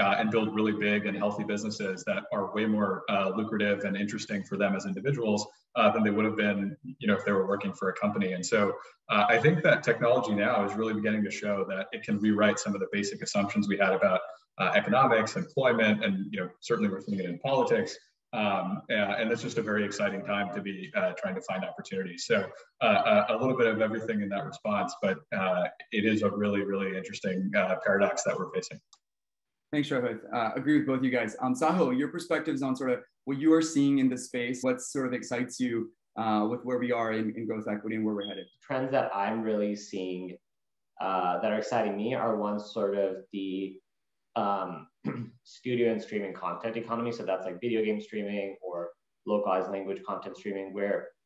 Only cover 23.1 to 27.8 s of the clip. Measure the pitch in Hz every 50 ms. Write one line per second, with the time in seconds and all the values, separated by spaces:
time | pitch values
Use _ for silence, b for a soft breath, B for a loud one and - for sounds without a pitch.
23.1 | 107 104 104 - 113 113 123 131 127 123 120 113 107 104 110 107 110 113 110 -
24.1 | 110 104 101 98 101 98 98 98 - - - 107 104 101 104 - - - - 98
25.1 | 95 - - - - 101 95 92 92 90 90 - - - - - - 107 101 110
26.1 | 107 107 104 98 95 101 104 104 101 101 95 98 98 98 98 95 95 95 92 -
27.1 | - - - 98 92 92 95 95 101 104 92 92 92 -